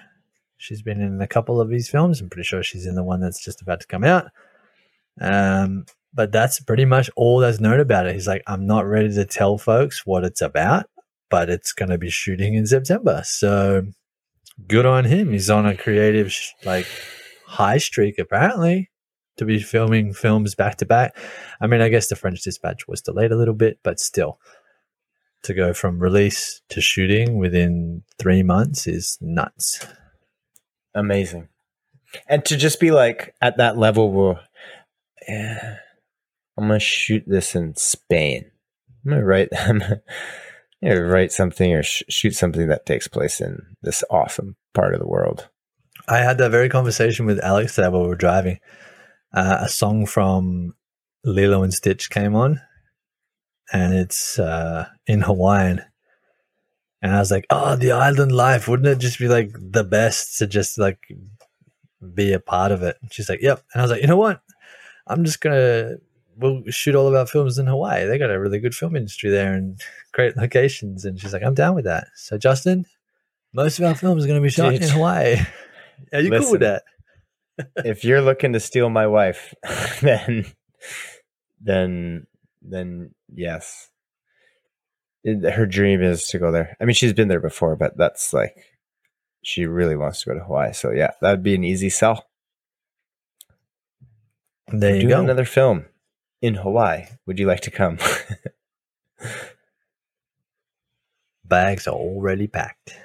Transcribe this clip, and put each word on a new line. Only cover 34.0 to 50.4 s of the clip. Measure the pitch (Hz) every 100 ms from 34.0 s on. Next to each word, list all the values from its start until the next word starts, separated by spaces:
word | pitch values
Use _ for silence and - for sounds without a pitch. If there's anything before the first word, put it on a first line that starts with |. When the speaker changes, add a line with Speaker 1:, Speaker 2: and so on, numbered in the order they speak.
| 107
Speaker 2:
where, | 98 95 87 - _ - - _ _ _ _ -
"Yeah, | 107 110 110 113 107 - _ _ _ _ _ _ -
I'm | 107
gonna | 107
shoot | - - - 110 -
this | 98 -
in | 90 82 76
Spain. | - - - 85 76 60 - _ _ _ _ _
I'm | 135
gonna | 147
write, | 101 95 -
<laughs> | -
I'm | - 107
gonna, | 90 104 - - - - - - _ _
I'm | 170
gonna | 92 85
write | 92 92
something | - 92 - 90
or | 82
sh-, | 73 - -
shoot | - 107 -
something | 90 80 82
that | 76 -
takes | 71 -
place | - - -
in | 50 - 85 95
this | - - -
awesome | - - - 98 - _
part | 95 95
of | 50
the | 50
world." | 50 50 50 - _ _ _ _ - -
Speaker 1:
I | 117
had | 123 127
that | 123
very | 117 127
conversation | 131 123 107 113 110 110
with | 101
Alex | 92 101 110 -
today | 92
while | 90
we | 90
were | 90
driving. | 90 92 92 90 _ - - - _ _ _
Uh, | - 95 95
a | -
song | - 104 107 101
from | - 95 92